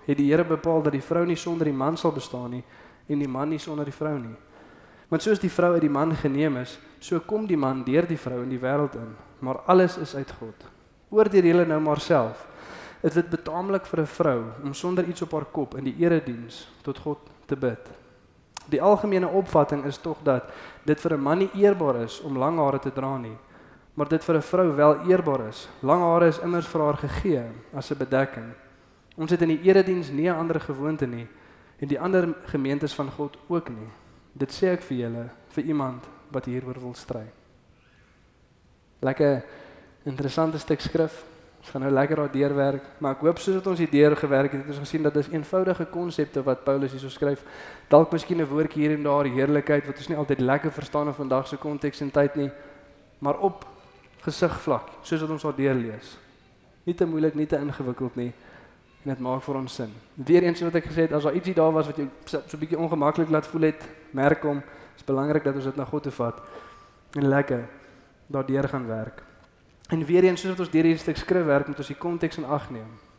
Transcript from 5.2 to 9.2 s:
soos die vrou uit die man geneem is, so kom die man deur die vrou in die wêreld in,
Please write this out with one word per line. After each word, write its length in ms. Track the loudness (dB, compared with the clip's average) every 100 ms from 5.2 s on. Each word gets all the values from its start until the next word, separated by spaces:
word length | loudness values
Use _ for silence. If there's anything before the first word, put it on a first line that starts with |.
soos 180 | 2 2
die 120 | 2
vrou 220 | 2 4
uit 80 | 4
die 80 | 4
man 260 | 2 0 0
geneem 420 | 0 0 0 0
is, 220 | -6 -14 -20 -20
so 200 | -4 -4
kom 260 | -2 -4 0
die 100 | 0
man 260 | 0 0
deur 240 | 2 2 2
die 100 | -4
vrou 240 | -4 -6
in 60 | -6
die 100 | -4
wêreld 360 | -2 0 -2 -4
in, 200 | -12 -16